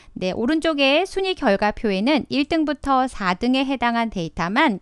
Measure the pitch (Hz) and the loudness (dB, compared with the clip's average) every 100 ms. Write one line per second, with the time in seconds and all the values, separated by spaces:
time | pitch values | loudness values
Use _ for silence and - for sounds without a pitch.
0 | - - 185 180 233 320 330 294 269 294 | -20 -6 -4 -2 0 0 0 2 2 2
1 | 381 381 381 370 269 196 214 214 220 190 | 0 -2 -4 0 2 2 0 0 -2 0
2 | 220 202 - 254 285 330 302 294 277 262 | 2 0 0 -2 0 0 0 -2 0 0
3 | 262 - 190 185 240 262 269 269 240 233 | 0 -2 -2 0 0 2 0 0 0 0
4 | 226 202 160 - 170 226 311 190 | -2 -4 -6 -4 -2 2 2 0